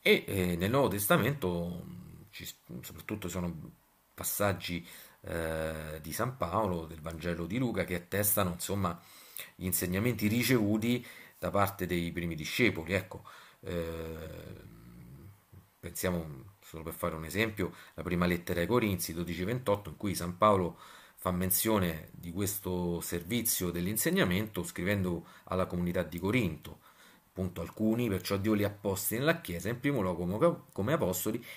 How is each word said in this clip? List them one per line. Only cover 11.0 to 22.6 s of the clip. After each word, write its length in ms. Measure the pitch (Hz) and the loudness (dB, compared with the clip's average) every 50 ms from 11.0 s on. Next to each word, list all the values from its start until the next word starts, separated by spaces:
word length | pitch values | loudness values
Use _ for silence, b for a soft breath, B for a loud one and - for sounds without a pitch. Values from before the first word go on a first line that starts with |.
| 120 B B B B B B | -2 B B B B B B
da 140 | - - 87 | -6 -6 0
parte 340 | 85 98 98 92 - - 92 | 4 4 4 2 2 -4 -2
dei 260 | 85 90 87 85 85 | 0 0 0 0 0
primi 240 | 80 87 85 85 82 | -2 -2 -2 -2 -4
discepoli. 580 | 78 76 - - - 123 107 - 78 80 - 95 | -4 -4 -4 2 4 4 4 4 2 -2 0 0
Ecco, 300 | 95 - - - - B B B B B B B B | 0 0 -2 -12 -14 B B B B B B B B
eh, 1160 | - - 87 85 82 82 82 82 82 80 80 80 80 80 80 82 82 - - - - - - - - - 58 - - - 67 - - - - - _ _ - 98 - - _ _ | -8 -4 -4 -2 -2 -2 -4 -6 -6 -8 -8 -8 -10 -10 -12 -12 -12 -14 -14 -14 -16 -18 -18 -18 -20 -20 -18 -18 -18 -18 -18 -18 -18 -18 -20 -20 _ _ -20 -20 -20 -20 _ _
pensiamo, 760 | - 90 87 - - 92 90 85 82 78 71 65 65 - - _ | -12 -10 -8 -2 0 0 0 0 -2 -6 -10 -12 -14 -16 -20 _
solo 220 | - - - 80 80 | -20 -14 -12 -10 -8
per 100 | 82 82 | -8 -6
fare 220 | - - 85 80 | -4 -4 -2 -2
un 100 | 80 80 | -4 -6
esempio, 480 | 80 76 98 113 113 104 98 92 85 B B B B B | -4 0 0 0 0 0 -2 -2 -2 B B B B B
la 80 | - 76 | -8 -4
prima 220 | 90 87 87 90 | 0 2 4 4
lettera 340 | 90 87 85 87 - 90 85 | 4 4 2 0 -2 0 0
ai 60 | 85 | 2
Corinzi, 460 | 87 117 123 110 104 95 87 - - 82 | 4 4 4 4 4 0 0 -2 -4 -4
dodici 300 | 85 87 87 87 85 90 | -4 -4 -4 -2 -2 -2
ventotto, 460 | 98 123 127 127 - 101 101 - - | -2 -2 -2 2 2 0 0 0 -10
in 80 | 76 | -10
cui 180 | - - 101 90 | -4 -4 -2 -2
San 220 | - 85 87 90 | -2 -4 -6 2
Paolo 420 | 90 107 107 104 95 90 82 85 B B B B B B B B B | 6 6 8 8 6 4 2 -2 B B B B B B B B B
fa 120 | - 95 | -2 0
menzione 760 | 90 87 92 92 - - - 110 110 104 92 85 82 78 - - | 2 2 2 2 2 2 4 4 4 6 4 4 0 -2 -8 -14
di 200 | - - - 87 | -16 -12 -10 -8
questo 680 | 82 95 101 95 - - | -2 -2 -2 -2 -2 -4